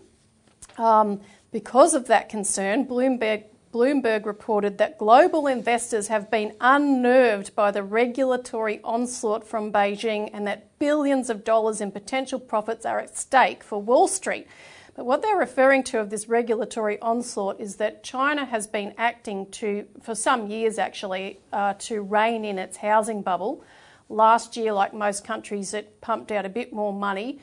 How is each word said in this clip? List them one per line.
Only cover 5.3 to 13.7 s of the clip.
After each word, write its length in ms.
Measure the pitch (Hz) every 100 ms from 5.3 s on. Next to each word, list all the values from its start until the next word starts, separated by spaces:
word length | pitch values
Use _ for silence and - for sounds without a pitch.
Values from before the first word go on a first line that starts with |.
| 320 285
investors 600 | 247 233 233 - 220 202
have 220 | 220 202
been 240 | 226 214 -
unnerved 920 | 247 285 285 254 247 262 240 202 - -
by 160 | 202
the 100 | 208
regulatory 960 | 196 220 247 254 262 247 247 226 220 208
onslaught 640 | - 233 247 - 220 220 -
from 240 | 220 214
Beijing 580 | 208 202 202 226 208 214
and 140 | 214 202
that 320 | 208 - -
billions 500 | 294 302 285 269 247
of 120 | 208
dollars 380 | 220 226 220 214
in 100 | 202
potential 480 | 202 - 262 262 254
profits 460 | - 220 214 226 233
are 140 | 214
at 180 | - -
stake 460 | - 262 196 -
for 180 | -